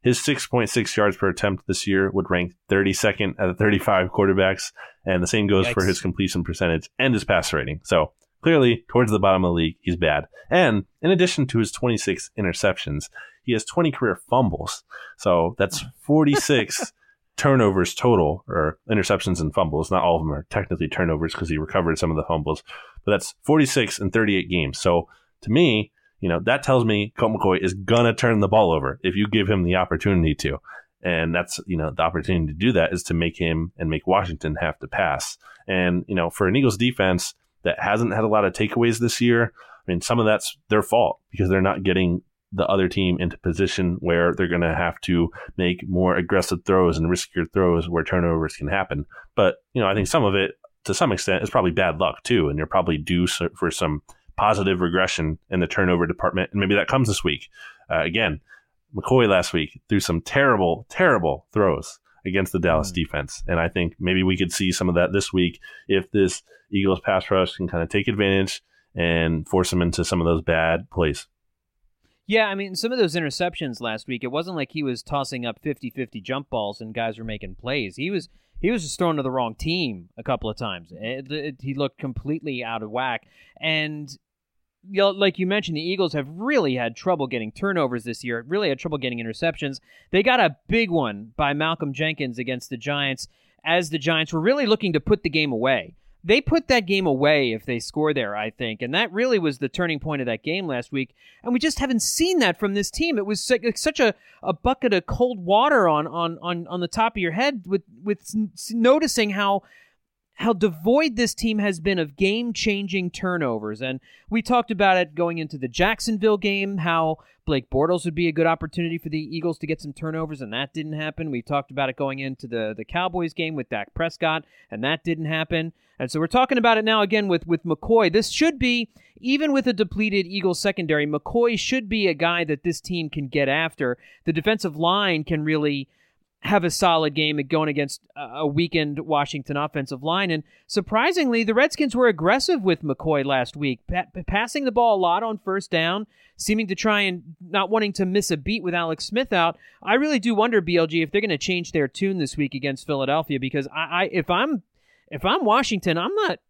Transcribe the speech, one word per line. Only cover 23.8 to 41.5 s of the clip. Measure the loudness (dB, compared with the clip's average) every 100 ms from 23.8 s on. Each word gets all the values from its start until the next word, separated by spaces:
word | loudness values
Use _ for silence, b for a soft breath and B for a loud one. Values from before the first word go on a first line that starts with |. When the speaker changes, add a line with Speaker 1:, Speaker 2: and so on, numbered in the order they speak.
| 0 -2
Speaker 1:
in | -2
thirty-eight | 2 2 0 0
games. | -2 -2 0
So | 2 2 0 b b b
to | 0
me, | 4 4 4 -2 _ _ _
you | -2
know, | 0
that | 0 0
tells | 4 2 4
me | 2 0 0
Colt | 0
McCoy | 2 2 2
is | 2
gonna | -2 2 4 4
turn | 4 2 4
the | 4
ball | 6 6
over | 4 0 -2
if | -2 0
you | 2
give | 2 2
him | 2
the | 2 2
opportunity | 0 0 2 4 2 0
to. | -2 -6 B B B _
And | -4 0 0
that's, | 0 -2 -8 -4
you | -2
know, | -2
the | 0
opportunity | -2 0 0 0 0
to |
do | 0 0
that | 2 2
is | -2
to | -2 0
make | -2 -2
him | -2 0 -4 -4
and | -4
make | -4 2
Washington | 2 2 -4 -6 -4
have | -4 -6
to | -8
pass. | -2 0 -2 -6 -12 B B B
And, | 0 0 0 -2
you |
know, | -2 -2
for | 0 0
an | 4
Eagles | 2 2
defense | 0 2 2 2 -2 -12 _ _
that | -4 -2
hasn't | 0 0 0
had | 0
a | 2
lot | 2 2
of |
takeaways | 0 -2 2 2 2
this | 0 2
year, | 4 4 2 B B B -4
I |
mean, | -4
some | 0 2
of | 4
that's | 2 0 -12 _
their | 0
fault | 4 2 2 -2 _
because | -2
they're | 2